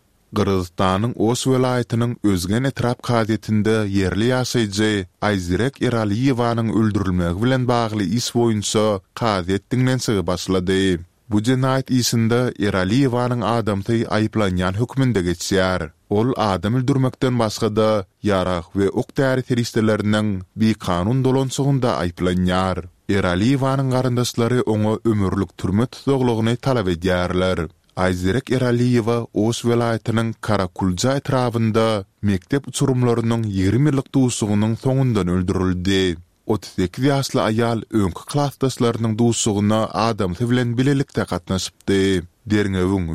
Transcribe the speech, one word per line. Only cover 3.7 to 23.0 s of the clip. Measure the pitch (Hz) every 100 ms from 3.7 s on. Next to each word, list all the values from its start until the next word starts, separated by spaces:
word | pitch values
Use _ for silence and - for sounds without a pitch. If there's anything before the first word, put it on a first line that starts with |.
| 110 101
ýerli | 98 92 92 117
ýaşaýjy | 127 123 123 107 98 107 104 90 _
Ayzerek | 104 101 87 90 127 -
Eraliyewanyň | 123 117 104 104 135 120 120 117 113 98
öldürilmegi | 110 98 95 90 87 87
bilen | 123 131 123
bagly | 120 113 107 92 117
iş | -
boýunça | 120 117 107 - 110 107 98 - -
gazet | 117 98 87 98 -
diňlenşigi | 127 127 127 - 101 85
başlady. | 90 - 95 90 95 95 87 87 _ -
Bu | 104
jenaýat | 107 131 131 131 -
işinde | 127 117 117 113 120 123 - 101
Eraliyewanyň | 95 92 123 135 123 123 120
adamty | 101 117 107 98 95 117 113 107
aýyplanýan | 107 110 101 90 92 98
hökmünde | 120 135 131 107 87
geçýär. | 85 - 95 92 90 76 - -
Ol | 104 123 -
adam | 107 92 101
öldürmekden | 123 127 135 131 - 131 123
başga | 104 - 113 107
da | 110 107 92 _
ýarag | 104 95 90 90 85
we | 98 98
ok | - - -
däri | 135 131
ferişdeleriniň | - 123 117 117 110 104 104 107 107 95 90 -
bir | 110
kanun | 107 - 87 95 131
dolanşygynda | 131 131 135 - 139 139 123 71
aýyplanýar. | 87 - 90 90 90 92 95 87 87 _